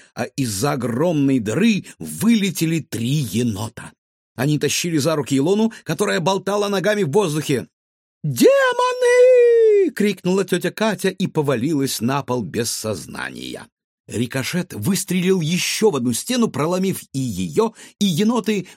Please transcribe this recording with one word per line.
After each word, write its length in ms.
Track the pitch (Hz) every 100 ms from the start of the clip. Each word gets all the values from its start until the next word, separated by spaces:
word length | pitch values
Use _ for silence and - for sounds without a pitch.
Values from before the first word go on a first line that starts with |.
| -
а 120 | - 117
из-за 480 | - 127 95 143
огромной 680 | 147 117 117 156 156 135 135
дыры 460 | 104 120 226 208 - -
вылетели 840 | 78 156 208 233 196 147 160 165
три 280 | - 107 113
енота. 840 | 147 120 98 123 98 110 - - - _ _ _ -
Они 240 | 135 151
тащили 380 | 147 - 175 160
за 180 | 143 156
руки 220 | - 135
Илону, 340 | 143 202 226 -
которая 360 | - 156 202 196
болтала 500 | 170 190 190 208 202
ногами 340 | 196 175 208
в 80 | 175
воздухе. 560 | 151 196 151 147 131 90 _ _ _ _ _
«Демоны!» 1700 | 156 175 453 554 523 494 494 494 494 494 508 494 480 466 440 415 359 -
крикнула 500 | 208 196 175 190 185
тетя 260 | 180 175
Катя 380 | - 220 190 190
и 180 | 180 185
повалилась 720 | - 143 127 131 151 135 -
на 220 | 113 139
пол 200 | 135 123
без 280 | 92 - 117
сознания. 960 | - 110 95 - - 65 62 64 58 - _ _ _ -
Рикошет 680 | - 123 135 123 175 170
выстрелил 680 | - 107 190 - 180 180 190
еще 480 | 156 180 - - 214
в 60 | 143
одну 180 | 123
стену, 360 | 117 - 254 220
проломив 540 | - 151 180 190 - -
и 60 | 135
ее, 540 | 131 98 180 151 220 - - _
и 60 | 202
еноты 600 | 156 214 240 220 214 -